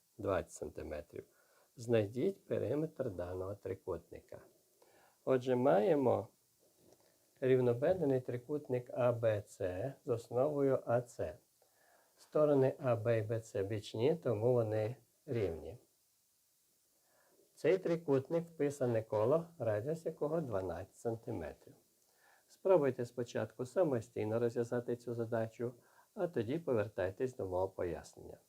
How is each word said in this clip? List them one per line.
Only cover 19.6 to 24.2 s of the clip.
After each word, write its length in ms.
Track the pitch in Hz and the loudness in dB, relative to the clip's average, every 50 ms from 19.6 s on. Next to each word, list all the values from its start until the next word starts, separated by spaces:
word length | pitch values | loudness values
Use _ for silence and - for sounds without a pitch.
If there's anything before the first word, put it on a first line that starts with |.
| 120 113 104 107 110 147 165 170 - | -2 -2 -2 -2 -2 -4 -6 -4 -6
якого 340 | 170 165 - 151 147 156 170 | -8 -6 -4 -4 -2 -2 -2
дванадцять 580 | 156 123 107 95 95 90 82 87 92 - _ - | -2 -2 -2 -2 -2 -4 -6 -8 -10 -12 _ -6
сантиметрів. 760 | - 120 113 110 - 127 110 87 80 71 - - - - - _ _ _ _ _ _ _ _ _ _ _ _ _ _ _ | -4 -4 -4 -4 -6 -6 -6 -6 -6 -8 -10 -14 -20 -20 -20 _ _ _ _ _ _ _ _ _ _ _ _ _ _ _
Спробуйте 580 | - _ - 190 190 170 143 135 120 - 120 | -18 _ 2 6 6 6 6 4 0 0 -6
спочатку 600 | - - - 117 - - 120 110 - - - 127 | -6 -4 -6 -6 -4 -2 -4 -4 -4 -6 -10 -8
самостійно 720 | 127 - 190 180 156 131 117 107 - - 110 | -4 2 2 2 4 2 0 -2 -4 -4 -4